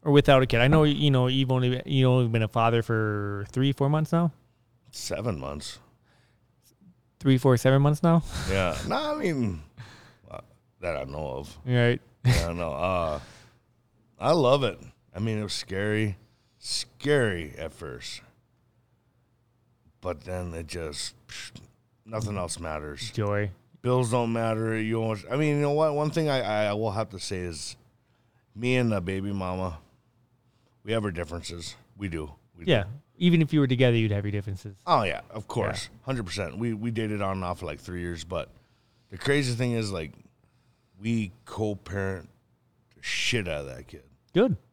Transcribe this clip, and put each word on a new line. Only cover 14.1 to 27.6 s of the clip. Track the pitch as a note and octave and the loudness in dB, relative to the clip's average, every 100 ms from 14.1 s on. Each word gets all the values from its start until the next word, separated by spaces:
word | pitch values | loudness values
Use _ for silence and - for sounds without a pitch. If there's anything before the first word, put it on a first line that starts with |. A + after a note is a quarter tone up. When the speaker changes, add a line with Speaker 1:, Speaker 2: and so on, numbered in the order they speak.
| _ | _
Speaker 2:
I | A#2+ | 0
love | E3+ B2 C#3+ B2+ | 4 6 4 2
it. | F2+ - _ _ - | -4 -16 _ _ -6
I | |
mean, | A2 G#2+ | -2 -2
it | |
was | G#2 | -4
scary, | - - F#2+ G#2 G#2+ G#2+ F#2+ _ _ _ _ | -8 -6 -4 0 0 0 -2 _ _ _ _
scary | - - - _ C#3+ D3 A#2 F2+ D#2 - | -8 -6 -8 _ 2 2 2 0 -8 -10
at | D#2+ | -12
first, | - D#2 B1 - - - _ _ _ _ _ _ _ _ _ _ _ _ _ _ _ _ _ | -12 -14 -12 -14 -14 -18 _ _ _ _ _ _ _ _ _ _ _ _ _ _ _ _ _
but | F2+ D#2+ | -8 -8
then | F2+ F2+ F2 | -6 -8 -6
it | E2 D#2+ | -8 -10
just, | F2+ D#2+ D2 - - _ | -8 -8 -8 -10 -12 _
psh, | - - - - _ _ _ G#2+ | -16 -16 -18 -20 _ _ _ -10
nothing | A2 A2 G2+ | -6 -4 -4
else | F2 - | -4 -6
matters. | E2 D2+ D2+ C#2+ A2+ | -6 -6 -8 -10 -8
Speaker 1:
Joy. | - G#2 G#2 G#2 - _ _ | -2 0 0 -2 -6 _ _
Speaker 2:
Bills | B2 B2+ A#2+ | 0 2 2
don't | A#2+ A#2 | 0 0
matter. | A#2 A2+ A2 A2 A2 | 0 0 -2 -2 -2
You | A2 A2+ | -2 -2
almost, | A2+ G#2+ F2+ | -2 -4 -4
I | C3 | 0
mean, | D#3 D3 | 0 2
you | |
know | D3 | 0
what? | D3 D#3 D3 | 2 2 0
One | D3+ | -2
thing | D#3 D3+ | 0 0
I, | C3+ | 0
I, | G#2 G#2+ G#2+ | 0 0 0
I | |
will | G#2 A2 | 0 -2
have | G2+ G#2+ | -2 -6
to | F#2 | -8
say | - F#2+ | -8 -6
is, | F2+ D#2 | -6 -8